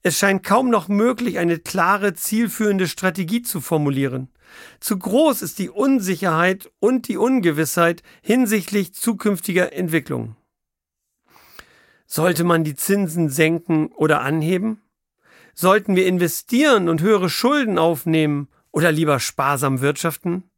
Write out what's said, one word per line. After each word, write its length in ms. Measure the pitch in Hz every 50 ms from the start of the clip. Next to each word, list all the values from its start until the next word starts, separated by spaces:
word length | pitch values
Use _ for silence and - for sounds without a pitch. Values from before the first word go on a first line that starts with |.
Es 140 | _ 180 -
scheint 280 | - 202 196 196 190 -
kaum 260 | - 196 240 262 254
noch 160 | 233 202 156
möglich, 520 | 175 202 202 220 247 254 220 240 240 - 180
eine 180 | 175 170 170 160
klare, 560 | _ - - 185 165 180 202 196 202 202 165
zielführende 720 | - - - 214 220 233 233 - - 220 214 202 190 185
Strategie 560 | 156 - - - 185 160 190 185 160 214 240
zu 180 | 240 - - 170
formulieren. 680 | 127 - 170 156 151 139 139 135 139 131 123 131 131 - _ _ _ _ - - - - - _
Zu 180 | - - 214
groß 460 | 185 - 196 196 269 320 311 247 -
ist 160 | 202 156 - -
die 100 | 190 -
Unsicherheit 1000 | - 202 254 277 269 254 190 185 185 156 196 180 160 160 170 185 190 190 - - _ _
und 300 | - 226 262 254 - -
die 80 | -
Ungewissheit 880 | - 208 254 269 254 180 170 151 151 160 139 - 175 170 170 170 - _ - - _
hinsichtlich 720 | _ - 220 254 254 202 220 208 170 - 202 208 190 - -
zukünftiger 760 | - - 233 220 190 - 214 202 175 - - 170 180 180 -
Entwicklungen. 640 | 151 - 185 165 160 160 - - 151 123 113 110 110 _ _ _ _ _ _ _ _ _ _ _ _ _ _ _ _ _ _ _ _ _ _ _ _ - - _ _ _ _ _ _ _ _
Sollte 380 | _ - - 160 180 170 147 170
man 180 | 175 170 165
die 140 | 160 151 143
Zinsen 520 | - - - 196 202 196 165 160 175 165 151
senken 600 | 135 156 156 156 165 165 165 - 165 156 151 -
oder 320 | - - 151 151 151 143
anheben? 600 | 123 139 156 160 151 165 185 180 196 220 220 208 _ _ _ _ _ _ _ _ _ _ _ - - _ _
Sollten 420 | - 175 185 196 214 208 208 190
wir 100 | 180 185
investieren 840 | 185 185 175 175 165 - - - - 240 247 302 302 247 208 180 170
und 140 | 165 156
höhere 260 | 165 214 214 196 185 165
Schulden 500 | - - - 247 294 294 262 220 190 170
aufnehmen 720 | 160 170 165 139 - 170 160 160 156 151 147 143 143 _ _ _ _ _
oder 220 | - - 165 170
lieber 260 | 156 156 160 151 143 131
sparsam 600 | - - - - 135 139 143 131 147 139 135 127
wirtschaften? 640 | 135 143 143 - - 165 151 - - 180 175 185 180 _ _